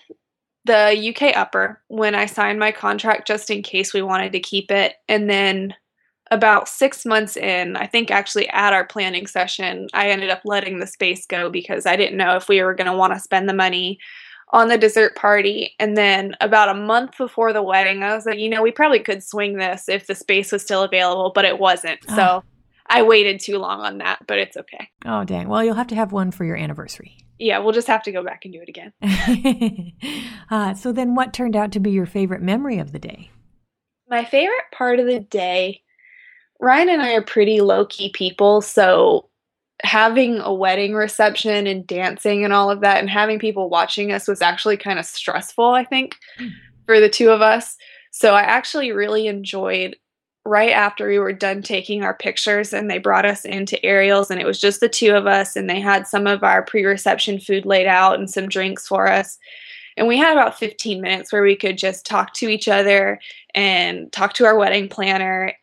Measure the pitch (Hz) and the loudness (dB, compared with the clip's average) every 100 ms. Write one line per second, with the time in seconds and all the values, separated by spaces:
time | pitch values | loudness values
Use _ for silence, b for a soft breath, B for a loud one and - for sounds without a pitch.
0 | - - _ _ _ _ - 214 208 214 | -20 -20 _ _ _ _ 2 4 4 2
1 | 214 233 285 226 190 190 196 220 - 220 | -2 0 2 2 0 -2 -4 -6 -10 -2
2 | 214 208 208 - 202 208 214 214 202 208 | 0 0 -2 -2 -2 0 -2 -2 -4 -2
3 | 220 214 - 214 214 208 196 185 190 202 | -2 -2 -2 -4 -4 -8 -6 -6 -4 -4
4 | 190 190 190 190 185 196 190 202 190 - | -2 -2 -4 -6 -6 -6 -2 0 0 -4
5 | - 214 208 196 196 190 196 - _ _ | -2 -2 0 0 0 -2 -6 -12 _ _
6 | _ _ - 214 220 202 - - 269 - | _ _ -2 2 4 4 2 -2 -2 -2
7 | 233 220 214 - 196 180 175 185 202 233 | -2 -2 -2 -6 -4 -4 -4 -6 -4 -4
8 | 233 202 202 208 196 - 202 196 185 214 | 0 -2 -2 -4 -2 0 2 0 -2 -4
9 | 190 180 196 190 185 - 185 180 196 - | -4 -6 -6 -4 -4 -4 -8 -8 -6 -2
10 | 202 196 190 185 208 202 196 185 185 - | 0 -2 -2 -4 -4 -4 -4 -8 -10 -4
11 | 185 185 - 180 175 180 175 196 185 180 | -4 -4 -6 -6 -4 -6 -6 -4 0 0
12 | 196 196 180 185 185 196 185 185 185 185 | 0 0 0 0 2 2 2 -2 -2 2
13 | 185 190 - 190 196 190 185 180 180 202 | 0 0 -2 -2 0 0 0 0 -4 -8
14 | B B B B B 220 226 233 220 220 | B B B B B 2 4 4 4 4
15 | 220 - 208 208 202 214 - - 214 208 | 2 2 2 2 2 -2 -6 -4 -2 2
16 | 202 196 196 - 214 214 202 196 208 226 | 2 2 -2 -2 2 4 4 2 0 0
17 | 262 - 254 - 226 214 196 190 190 196 | -2 -6 -6 -2 0 0 0 2 2 0
18 | 202 220 220 214 220 220 226 233 302 247 | -4 -4 -4 -4 -4 0 0 2 4 2
19 | 220 196 - 208 202 196 185 180 - 196 | 0 -8 -8 -6 -4 -4 -6 -6 -4 -6
20 | - 190 - 196 196 202 - 196 190 185 | -6 -8 -2 -2 -2 -6 -2 -2 0 0
21 | 180 185 185 202 190 185 190 180 165 - | 0 0 -2 2 2 2 2 0 -2 -10
22 | - 214 185 180 - _ _ _ - - | -4 2 2 2 -4 _ _ _ 0 4
23 | 220 220 202 196 - 202 185 196 208 196 | 6 6 4 -2 -6 -6 -6 -6 -8 -6
24 | - - - 101 95 - - - - _ | -6 -6 -4 -4 -4 -8 -18 -18 -20 _
25 | 240 220 185 180 180 214 226 226 247 220 | -8 -6 -4 -6 -4 -2 0 -2 -4 -4
26 | 214 202 185 - 170 165 156 147 - - | -4 -4 -4 -4 -6 -6 -8 -10 -14 -18
27 | - _ _ - 226 196 208 220 233 220 | -20 _ _ -6 -2 0 0 0 2 0
28 | 214 185 180 - 196 170 175 - 208 - | -2 -8 -8 -10 -16 -20 -20 -20 -20 -6
29 | 202 190 196 247 262 240 226 214 175 - | -2 0 0 0 0 0 -2 -4 -12 -12
30 | 277 294 233 214 B 220 202 196 254 240 | -12 -12 -12 -16 B -4 -4 -4 -6 -2
31 | 247 247 254 - 247 214 208 208 202 196 | 0 0 -2 -4 -2 0 -2 -2 0 0
32 | 175 202 190 185 175 214 285 220 143 151 | 0 -2 -4 -2 -2 -2 -2 -6 -6 -10
33 | 160 - - _ _ _ _ _ _ _ | -14 -18 -20 _ _ _ _ _ _ _
34 | - 240 233 277 359 508 - - 247 247 | -6 -4 0 2 2 0 -6 -4 0 2
35 | 247 247 202 208 180 180 185 196 _ b | 2 0 -2 -4 -2 0 -2 -6 _ b
36 | b b b b b b 254 269 359 330 | b b b b b b 4 4 4 2
37 | 262 226 214 226 208 214 202 190 202 - | 2 0 0 2 4 4 4 4 0 -4
38 | 196 - 185 180 202 208 208 - 190 185 | -10 -6 -4 2 4 4 2 2 4 6
39 | - - - _ _ _ _ - 208 220 | 6 2 -2 _ _ _ _ -8 -2 2
40 | 226 233 247 226 196 190 190 190 202 214 | 4 4 2 0 -2 0 0 0 0 -2
41 | 208 - 214 208 220 208 196 190 175 180 | -2 2 0 0 -2 -2 -2 -4 -6 -6
42 | 185 202 208 202 202 202 202 202 202 196 | -6 -4 -2 0 2 2 2 2 2 2
43 | 196 202 214 214 214 196 185 170 170 - | 0 0 0 0 -4 -4 -2 0 0 -2
44 | 202 196 202 196 175 175 214 202 202 185 | -4 -4 -4 0 0 0 -2 -2 -2 -6
45 | 175 - - - 190 - 233 247 247 262 | -6 -10 -6 -6 -6 0 2 2 0 -4
46 | 262 - B B 247 B B B - 220 | -4 -8 B B -16 B B B 4 6
47 | 214 208 233 220 214 226 - - B B | 6 6 4 6 6 2 -2 -14 B B
48 | B - 220 202 202 240 254 311 262 202 | B 2 6 6 4 0 -2 -4 -4 -2
49 | 208 214 220 202 196 196 190 185 185 - | -2 0 -2 -4 -8 -6 -4 -4 -6 -10
50 | _ _ _ _ - 208 226 208 202 - | _ _ _ _ 0 2 4 4 2 0
51 | 208 202 196 190 196 196 196 196 185 208 | -2 0 0 -2 -4 -4 -6 -6 -4 -4
52 | 196 190 196 - - 202 208 202 208 185 | -4 -4 -6 -4 0 0 -2 -4 -4 -2
53 | 196 190 202 202 - 196 196 - 185 196 | 0 2 2 -2 -6 -8 -6 -4 0 2
54 | 196 202 196 180 - 196 202 202 226 - | 4 2 0 -2 -4 0 0 2 0 2
55 | 220 208 202 196 196 - 196 185 202 196 | 4 4 4 2 0 -4 -4 -2 2 0
56 | 196 202 202 202 196 190 190 220 196 196 | 0 -2 0 2 2 2 2 0 0 0
57 | 196 196 - 196 190 196 196 190 185 185 | 0 0 -2 -4 -4 -2 2 2 4 4
58 | 190 190 190 196 190 190 190 196 - 196 | 4 4 -2 -6 -4 -4 -4 -6 -4 0
59 | 196 190 196 - B B B B B B | 2 2 0 -10 B B B B B B
60 | 226 247 320 311 226 - 220 - 226 190 | 0 4 4 4 2 0 -8 -8 -8 -6
61 | 185 185 - 208 202 202 196 190 190 190 | -4 -6 -2 2 2 2 -2 -4 -4 -6
62 | - 208 196 - 226 214 220 196 202 202 | -4 -2 -2 -4 -4 -2 0 2 4 4
63 | 196 202 B B B - 202 185 175 180 | 2 -2 B B B -2 0 2 0 -4
64 | 165 - 202 - 226 220 196 196 196 - | -8 -4 -2 4 4 4 2 0 -4 -4
65 | 196 190 190 185 190 - | -2 0 -2 -4 -4 -6